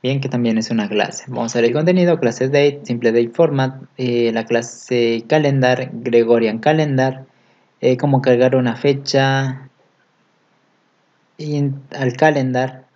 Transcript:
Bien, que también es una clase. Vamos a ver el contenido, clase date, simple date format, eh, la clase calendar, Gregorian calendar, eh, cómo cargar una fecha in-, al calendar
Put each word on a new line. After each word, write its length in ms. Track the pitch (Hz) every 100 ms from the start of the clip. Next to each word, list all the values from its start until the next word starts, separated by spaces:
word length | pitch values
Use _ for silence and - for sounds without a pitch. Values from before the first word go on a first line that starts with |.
Bien, 200 | 127 135
que 80 | 135
también 280 | 123 117 110
es 140 | 113
una 160 | 113 104
clase. 380 | 107 101 - -
Vamos 260 | 120 117
a 60 | 120
ver 60 | 117
el 80 |
contenido, 480 | 139 165 180 175 156
clase 260 | 123 113 131
date, 320 | 143 143 139
simple 280 | - 120 117
date 200 | 117 117
format, 480 | - 165 139 131 135 - -
eh, 340 | 127 120 117
la 120 | 113 113
clase 800 | 117 113 - - 123 117 117 113
calendar, 640 | 156 147 135 127 127 127
Gregorian 680 | - 123 117 113 117 113 110
calendar, 680 | 151 156 151 131 131 131 135 _ _ _ _ _
eh, 160 | 131 123
cómo 240 | 143 131
cargar 340 | 135 120 127 131
una 220 | 123 113
fecha 920 | 143 139 139 139 135 135 135 127 - _ _ _ _ _ _ _ _ _ _ _ _ _ _ _ _ -
in-, 440 | 151 147 143 139 - 143
al 140 | 131
calendar 720 | 123 156 143 131 127 131 - _